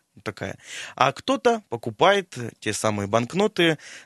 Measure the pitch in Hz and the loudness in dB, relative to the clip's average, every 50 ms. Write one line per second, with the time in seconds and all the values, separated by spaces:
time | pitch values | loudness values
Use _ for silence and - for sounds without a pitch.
0 | _ _ _ - _ 110 104 - - 95 - - - - - - - - - - | _ _ _ -12 _ -10 -8 -8 -8 -10 -10 -12 -16 -14 -14 -12 -12 -12 0 2
1 | 127 139 - - - - 269 262 - 240 233 220 - _ - 117 - 120 107 - | 2 2 2 -2 -2 -2 -2 2 2 2 2 2 -4 _ -10 -8 -8 -10 0 4
2 | 156 185 202 202 180 - - 123 120 107 - _ - 110 104 - - 110 104 104 | 4 4 4 4 0 -4 -10 -10 -10 -10 -12 _ -6 -6 -4 -2 -2 -2 0 -2
3 | 101 101 107 117 120 120 - 180 208 214 - - 170 165 156 - - - - - | -2 0 2 0 0 0 0 0 0 0 2 2 2 2 2 0 -6 -14 -18 -20
4 | - | -20